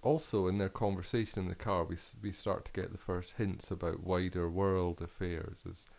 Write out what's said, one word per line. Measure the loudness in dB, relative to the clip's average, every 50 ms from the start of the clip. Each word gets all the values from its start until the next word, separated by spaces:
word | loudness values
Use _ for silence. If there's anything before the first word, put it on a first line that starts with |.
| 2
also | 2 2 2 2 2 2 4 4 4
in | 4 4
their | 2 0
conversation | 0 2 2 2 2 0 -2 -2 0 0 0 0 -2 -2
in | -2 -2
the | -2
car, | -2 0 0 2 2 2
we | 0 -2
s-, | -6 -8 -12 -12 -8
we | -6 -6 -6
start | -2 0 0 0 0 -2
to | -6 -4
get | -4 -4 -4
the | -4 -6
first | -4 -2 -2 -2 -2 -4 -4 -2
hints | 0 0 -2 -2 -4 -6
about | -4 -2 0 -2 -2 -2 0
wider | 2 2 2 2 2 2 0 0 2
world | 2 4 4 4 6 4 4 2 0 -2
affairs | -6 -8 -4 -4 -2 -2 -2 -2 -4 -6 -8 -10 -10 -12
as | -12 -12 -14 -20 -20